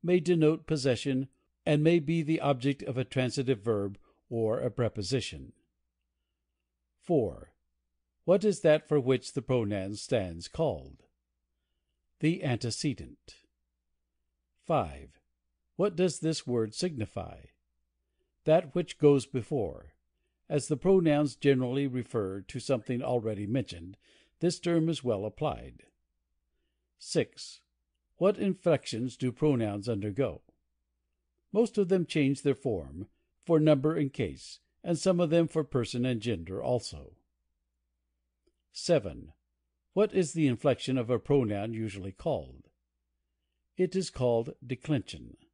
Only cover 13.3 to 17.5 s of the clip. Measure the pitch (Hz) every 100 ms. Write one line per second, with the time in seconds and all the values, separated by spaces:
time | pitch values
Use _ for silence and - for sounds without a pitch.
13.3 | - _ _ _ _ _ _ _ _ _
14.3 | _ _ _ - 156 87 67 67 _ _
15.3 | _ _ _ _ - 202 170 185 - 156
16.3 | 156 - 123 110 - 180 143 104 - 87
17.3 | 90 -